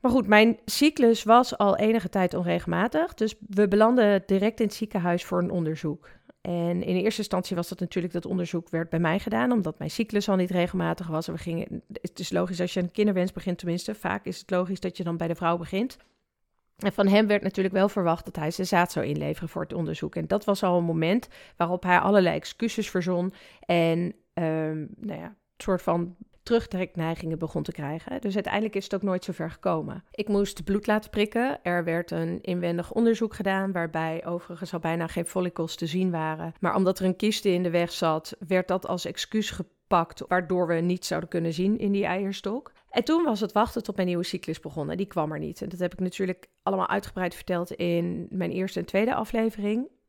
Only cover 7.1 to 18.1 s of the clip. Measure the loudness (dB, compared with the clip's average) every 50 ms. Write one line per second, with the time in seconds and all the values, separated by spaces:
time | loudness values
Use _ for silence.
7.1 | 0 0 -4 -2 -2 -2 -2 -2 -4 -4 -4 -4 -4 -6 -6 -4 -2 -4 -4 -2
8.1 | -4 -6 -4 -2 -2 -2 -2 -2 -4 -6 -6 -2 -4 -4 -2 -2 0 0 2 2
9.1 | 2 0 -2 -2 0 0 2 2 2 2 0 -2 -6 -6 -8 -8 -4 -4 -4 0
10.1 | 0 -2 0 2 2 2 2 2 2 0 0 0 0 -2 0 0 -2 -4 -4 -4
11.1 | -4 -4 -4 -4 -8 -8 -6 -6 -4 -4 -6 -6 -8 -12 -12 _ -16 -10 _ -10
12.1 | _ -8 -8 -2 0 0 0 0 -2 -2 -2 -2 0 -2 -2 -2 _ 2 2 2
13.1 | 4 2 0 0 -2 -6 -6 -4 -6 -4 -2 -4 -2 -2 -4 -6 -8 -6 -4 -4
14.1 | -4 -4 -4 -8 -10 -10 -6 -2 0 0 0 0 -4 -4 -4 -6 -6 -4 -4 -4
15.1 | -2 -2 -2 -2 -2 0 0 0 0 0 -2 -4 -2 -2 -2 -2 -6 -12 _ _
16.1 | _ _ _ _ _ _ _ _ _ _ _ _ _ _ -2 -2 2 4 4 6
17.1 | 8 6 6 6 4 2 2 0 0 0 0 2 4 4 2 4 2 2 2 2